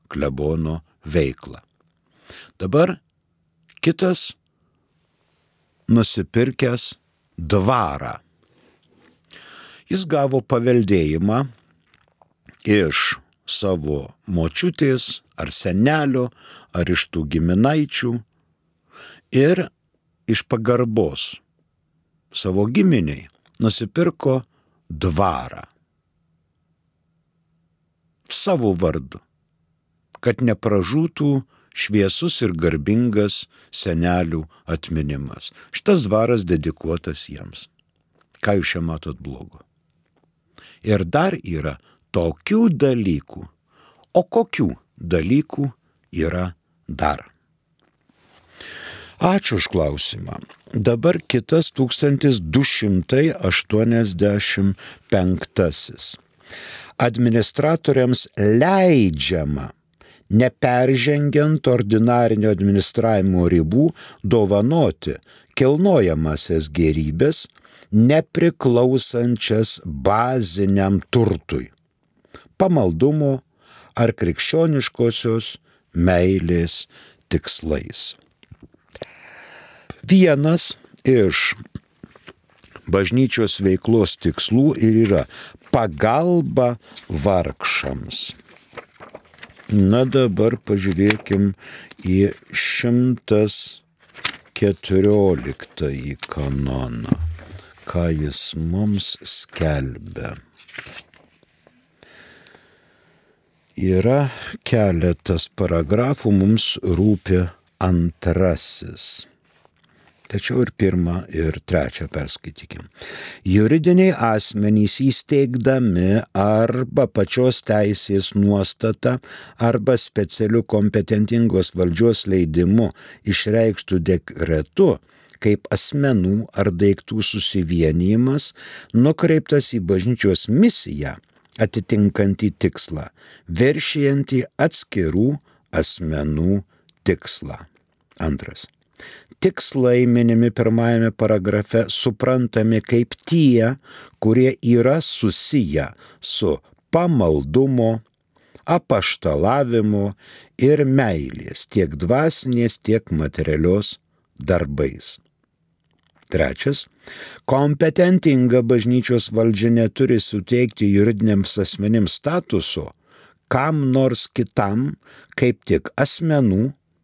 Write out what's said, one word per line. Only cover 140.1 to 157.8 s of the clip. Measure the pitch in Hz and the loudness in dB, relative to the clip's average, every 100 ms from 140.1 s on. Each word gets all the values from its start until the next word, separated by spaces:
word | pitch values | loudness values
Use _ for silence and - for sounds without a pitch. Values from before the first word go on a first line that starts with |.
| 120 117 113 117 | 4 4 4 2
pirmajame | 110 117 113 117 117 113 | 2 0 2 2 2 0
paragrafe | - 110 107 95 104 101 113 113 | 0 0 2 2 -2 0 0 0
suprantami | - 127 104 - 127 120 113 110 113 | -2 -4 -2 0 0 0 0 2 0
kaip | - 120 120 - | 2 0 0 -6
tie, | - 170 147 120 113 135 - - - _ | -2 4 6 6 2 -2 -10 -20 -20 _
kurie | 110 117 131 - | 2 4 4 2
yra | 117 120 120 160 | 2 4 4 2
susiję | - - 110 - - 147 87 73 69 - - - | -2 -2 -2 -2 -2 -2 0 -2 -4 -10 -20 -12
su | - - 95 71 - _ _ | -8 -4 -2 -4 -8 _ _
pamaldumo, | 165 175 143 85 76 69 120 135 123 113 113 - _ _ _ _ _ | 0 2 2 2 2 0 0 2 2 0 -2 -8 _ _ _ _ _
apaštalavimo | - 170 - 110 - - 82 73 92 135 127 117 107 104 101 98 - - - - | -2 -2 0 0 0 -4 -2 0 2 0 0 0 2 0 -2 -6 -18 -20 -20 0
ir | 131 147 139 | 2 4 2
meilės, | 135 117 82 67 - - - - | 2 2 -2 -4 -10 -12 -12 -4
tiek | 104 85 73 | 0 0 -2
dvasinės, | 87 127 160 - 131 120 117 - | 0 2 2 -2 -2 0 0 -2
tiek | - 110 - | 0 -2 0
materialios | 80 76 76 80 76 85 98 104 - _ _ _ _ | -2 -2 -4 -2 0 2 2 -2 -10 _ _ _ _
darbais. | 69 90 73 71 69 64 - - _ _ _ _ _ _ _ _ _ _ _ | -2 -2 0 -4 -4 -6 -14 -16 _ _ _ _ _ _ _ _ _ _ _
Trečias. | 80 71 67 - 143 - _ - - - - | -2 -2 -2 -4 -4 -8 _ -20 -20 -20 -14
Kompetentinga | - 135 147 143 | -2 2 2 2